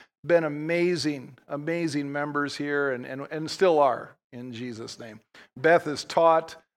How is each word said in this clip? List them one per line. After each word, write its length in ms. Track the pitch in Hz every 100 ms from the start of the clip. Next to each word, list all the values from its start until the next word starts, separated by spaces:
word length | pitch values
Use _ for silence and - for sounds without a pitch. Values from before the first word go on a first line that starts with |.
| - _ 147
Been 180 | 170
amazing, 920 | 156 147 156 170 175 175 147 143 123 127 -
amazing 600 | 143 151 170 165 143 143
members 460 | 143 147 143 143 -
here 360 | 147 143 139
and, 140 | 123 131
and, 200 | 131 139
and 200 | 156 156
still 280 | - 190 156
are 380 | 139 113 - - _
in 200 | 123 127
Jesus' 460 | 113 123 110 117 -
name. 220 | 117 107 _ - - -
Beth 280 | 156 170
has 200 | 156 139
taught, 520 | - - 165 160 165 - _